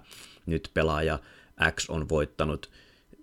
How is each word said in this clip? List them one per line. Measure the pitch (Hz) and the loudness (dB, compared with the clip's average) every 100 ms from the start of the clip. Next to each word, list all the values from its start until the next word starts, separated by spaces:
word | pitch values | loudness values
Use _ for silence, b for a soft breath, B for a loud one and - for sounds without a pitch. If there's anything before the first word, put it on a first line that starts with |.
| - B B B - | -4 B B B -4
nyt | 80 - | -4 -2
pelaaja | - 80 76 80 76 - b b b 82 | 0 2 2 0 -2 -6 b b b 0
X | - - | 0 -4
on | 80 76 | -4 0
voittanut | 78 73 - 76 76 - b b b b - | 0 0 0 -2 -2 -8 b b b b -20